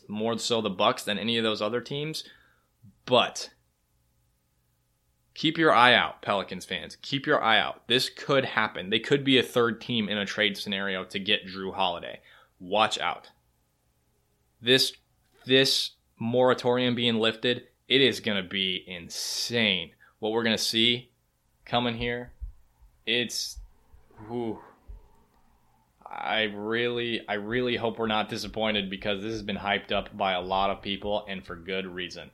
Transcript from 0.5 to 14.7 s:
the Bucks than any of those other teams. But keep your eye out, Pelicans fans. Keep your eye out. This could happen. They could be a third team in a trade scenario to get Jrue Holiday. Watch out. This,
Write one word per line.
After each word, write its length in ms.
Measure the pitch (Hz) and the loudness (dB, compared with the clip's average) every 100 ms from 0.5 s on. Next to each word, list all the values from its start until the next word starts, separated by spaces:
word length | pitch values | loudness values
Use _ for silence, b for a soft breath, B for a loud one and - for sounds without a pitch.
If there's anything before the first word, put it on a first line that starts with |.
| 117 | 0
the 120 | 107 | 0
Bucks 320 | 92 107 127 | 2 2 2
than 160 | - 101 | -2 -4
any 180 | 110 117 | -2 0
of 60 | |
those 180 | 110 107 | 0 0
other 200 | 107 120 | -2 -4
teams. 420 | 117 143 151 160 b b b b b _ - _ - | -4 -6 -6 -8 b b b b b _ -20 _ 2
But 460 | 123 90 - - _ _ _ _ _ _ _ _ _ _ _ _ _ _ _ _ _ _ - | 2 2 -2 -12 _ _ _ _ _ _ _ _ _ _ _ _ _ _ _ _ _ _ -4
keep 240 | 160 160 | -2 4
your 120 | 160 | 6
eye 220 | 110 123 | 8 8
out, 300 | 110 82 - | 8 4 -2
Pelicans 420 | - 101 90 92 - | -2 0 -2 -8 -6
fans. 320 | 90 78 - | -8 -8 -14
Keep 240 | - 139 151 | -6 -4 0
your 160 | 143 | 2
eye 160 | 110 107 | 4 4
out. 280 | 65 - - | 2 -4 0
This 220 | 123 - | 0 0
could 340 | - - 135 | -6 0 2
happen. 460 | 120 - 107 - 92 | 2 0 0 -2 -2
They 100 | 113 | -2
could 240 | - 147 | 2 2
be 140 | 135 131 | 4 4
a 60 | |
third 360 | - 127 117 110 | 4 2 2 0
team 300 | - 117 101 | -4 -2 -2
in 80 | 104 | -2
a 80 | 98 | -2
trade 320 | - 104 98 | 0 0 0
scenario 460 | 104 98 98 92 95 | -6 -4 -4 -4 -6
to 140 | 104 | -4
get 260 | 98 101 95 | 0 0 -2
Jrue 300 | 95 95 95 | -8 -4 0
Holiday. 460 | 92 85 67 - b b b - | 0 -2 -8 -14 b b b -18
Watch 380 | 90 104 107 - | 0 2 2 2
out. 320 | 82 - - _ _ _ _ _ _ _ _ _ _ _ _ _ | -4 -4 -10 _ _ _ _ _ _ _ _ _ _ _ _ _
This, 340 | 117 | 4